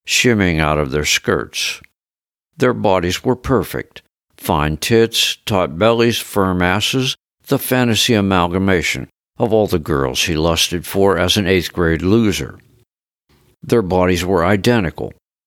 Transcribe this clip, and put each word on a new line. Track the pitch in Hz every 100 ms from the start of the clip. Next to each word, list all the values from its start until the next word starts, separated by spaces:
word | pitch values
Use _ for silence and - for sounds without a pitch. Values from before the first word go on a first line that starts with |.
| -
shimmying | - 127 107 90 78
out | 76 76
of | 69
their | 73
skirts. | 76 - - 80 - - - - - _ _ _ _ _ _ -
Their | 123
bodies | 110 104 92 87 -
were | 131 120
perfect. | - 120 82 60 - - _ _ _ _
Fine | - 78 76 78
tits, | - 113 113 - - - -
taut | 98 78 80
bellies, | 110 117 117 110
firm | - 104 95 90
asses, | 90 101 - 131 131 - _ _ -
the | 135
fantasy | - 127 120 107 -
amalgamation | 110 98 92 87 92 95 90 - 67 - _ _ -
of | 120
all | 110 95
the | 87
girls | 71 71 67 65
he | - 76
lusted | 82 82 - 87 -
for | 98 98 87
as | 90 104
an | 90
eighth | 95 80
grade | - 82 80
loser. | 90 113 107 76 58 - _ _ _ _ _ _ _ _ _ _
Their | - 120
bodies | 90 90 90 85
were | 90 92 85
identical, | 104 123 117 85 - - - _ _